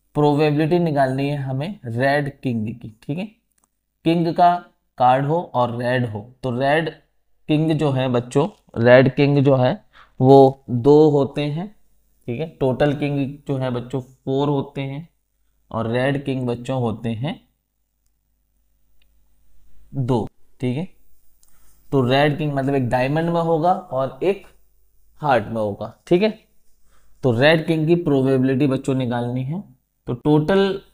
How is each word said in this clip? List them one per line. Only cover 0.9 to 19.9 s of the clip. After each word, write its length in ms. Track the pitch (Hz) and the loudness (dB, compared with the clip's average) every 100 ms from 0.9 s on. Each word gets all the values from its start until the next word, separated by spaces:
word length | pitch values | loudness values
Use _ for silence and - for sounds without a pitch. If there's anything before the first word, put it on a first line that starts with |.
| 143 131 131 139 | 0 -2 -2 -4
है 80 | 147 | -4
हमें 420 | 135 131 160 208 123 | -6 -6 -8 -10 -8
रेड 440 | 117 135 143 143 - | -4 -2 -2 -4 -6
किंग 260 | 135 117 107 | -6 -4 -6
की, 200 | - 117 - | -10 -16 -18
ठीक 160 | - 147 | -10 -8
है। 60 | 208 _ _ _ _ _ _ _ | -10 _ _ _ _ _ _ _
किंग 280 | 160 170 165 | -2 0 0
का 200 | 156 175 175 - _ _ - | 2 2 2 -6 _ _ 0
कार्ड 280 | 127 131 139 | 2 2 0
हो 140 | 165 180 | -2 -4
और 220 | 127 123 117 | -2 -2 -2
रेड 320 | 123 127 123 | -2 -2 -2
हो, 120 | 104 - _ | -6 -14 _
तो 80 | 131 | -6
रेड 380 | 120 139 151 160 - _ _ _ _ - | -2 0 0 -2 -10 _ _ _ _ -2
किंग 220 | 151 160 | 0 2
जो 180 | 156 151 | 0 0
है 180 | 131 131 | 0 0
बच्चों, 380 | 120 123 139 180 - _ - | -2 0 -2 -2 -6 _ 0
रेड 360 | 117 123 131 139 | 6 8 6 2
किंग 220 | 143 143 | 2 4
जो 180 | 139 127 | 4 4
है 160 | 127 202 _ - - _ | 2 -2 _ -20 -20 _
वो 440 | 131 139 135 131 - | 6 8 8 4 -6
दो 260 | 123 127 147 156 | 0 4 6 6
होते 320 | 143 131 - | 4 -2 -4
हैं, 260 | 147 147 202 - _ _ _ _ - | -6 -6 -10 -16 _ _ _ _ -10
ठीक 120 | 120 | -8
है। 80 | 160 - | -8 -2
टोटल 340 | 135 123 147 | -2 2 0
किंग 420 | 143 147 143 135 143 - | 0 -2 -2 -4 -8 -6
जो 80 | 135 | -4
है 140 | 131 | -4
बच्चों 280 | 123 123 135 | -6 -6 -10
फोर 480 | 123 _ - 135 143 | -10 _ -4 -2 0
होते 320 | 143 143 - | -2 -4 -10
हैं 280 | 135 139 170 _ _ _ _ _ _ | -10 -10 -16 _ _ _ _ _ _
और 200 | 110 113 | -6 -2
रेड 340 | 120 131 139 | -2 -2 -2
किंग 220 | 139 131 123 | -4 -4 -4
बच्चों 340 | 120 123 131 | -6 -6 -4
होते 280 | 117 104 120 | -4 -4 -6
हैं 300 | 110 143 - _ _ _ _ _ _ _ _ _ _ _ _ _ _ _ _ _ _ _ _ - - - - - | -6 -8 -10 _ _ _ _ _ _ _ _ _ _ _ _ _ _ _ _ _ _ _ _ -20 -20 -20 -20 -12